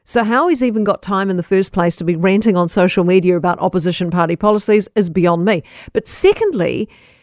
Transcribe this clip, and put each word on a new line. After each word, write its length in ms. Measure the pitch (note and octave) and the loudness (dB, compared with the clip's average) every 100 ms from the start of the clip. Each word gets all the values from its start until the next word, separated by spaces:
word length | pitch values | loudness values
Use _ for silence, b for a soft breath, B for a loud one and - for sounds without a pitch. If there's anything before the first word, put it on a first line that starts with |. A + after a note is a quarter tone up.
So 220 | - A#3+ | -4 -2
how 240 | G#3+ B3 F4 | 0 0 0
he's 160 | C4+ | 0
even 180 | B3+ A3 | 0 0
got 200 | G3+ - | -2 -2
time 280 | F#3 G3 G3 | -4 -2 -2
in 60 | F3+ | -4
the 60 | |
first 300 | - F#3+ F#3+ | 0 0 0
place 220 | F#3 F3 - | 0 0 0
to 80 | |
be 120 | E3 E3 | -4 0
ranting 400 | F#3+ G3+ A3+ F3+ | 0 2 2 0
on 120 | F3 | 0
social 360 | G3+ F#3 - | 2 2 2
media 320 | F3 F#3+ F3+ F3 | 2 2 2 0
about 240 | F3 F3 | 0 -2
opposition 500 | F#3 F#3 E3+ - F3 | -2 -2 -2 -2 -2
party 240 | F3 E3 | -2 -2
policies 540 | F3 G#3 G#3+ G#3+ G#3+ F#3+ - | 0 0 0 2 0 2 -2
is 120 | F3 | -2
beyond 360 | F#3 F3 E3+ | 0 0 2
me. 180 | F#3+ F3+ B B B | 0 -2 B B B
But 160 | - - | -6 -2
secondly, 800 | - F#4+ G#4 G#4+ B3 D#3+ - A3 b b b | 2 2 2 -2 0 -2 -4 -6 b b b